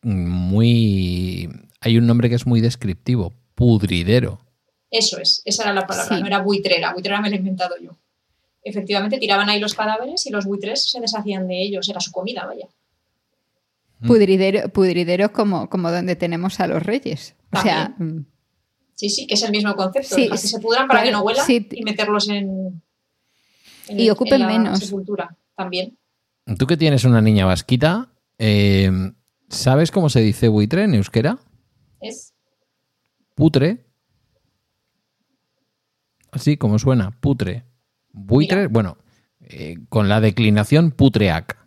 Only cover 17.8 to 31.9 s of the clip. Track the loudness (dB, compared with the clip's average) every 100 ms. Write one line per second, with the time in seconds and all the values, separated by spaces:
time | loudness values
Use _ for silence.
17.8 | -4 -6 -8 -8 -14 _ _ _ _ _
18.8 | _ -8 -6 -6 -2 -2 0 0 0 0
19.8 | -2 -2 -2 0 0 0 -4 -4 0 0
20.8 | 4 4 4 0 0 0 2 2 0 -8
21.8 | -8 -4 -2 0 0 -2 -4 -6 -8 -10
22.8 | _ _ _ _ _ _ _ _ _ -20
23.8 | -10 0 2 2 2 4 4 2 2 0
24.8 | -2 -8 -6 -6 -8 -10 _ -12 -6 -6
25.8 | -6 _ _ _ _ _ -8 -2 0 2
26.8 | 2 4 4 6 6 4 4 0 0 2
27.8 | 2 0 -6 _ _ _ 2 4 4 4
28.8 | 4 2 -2 -8 _ _ _ -4 2 2
29.8 | 2 2 2 4 2 4 2 4 2 2
30.8 | 2 2 0 0 0 -4 _ _ _ _
31.8 | _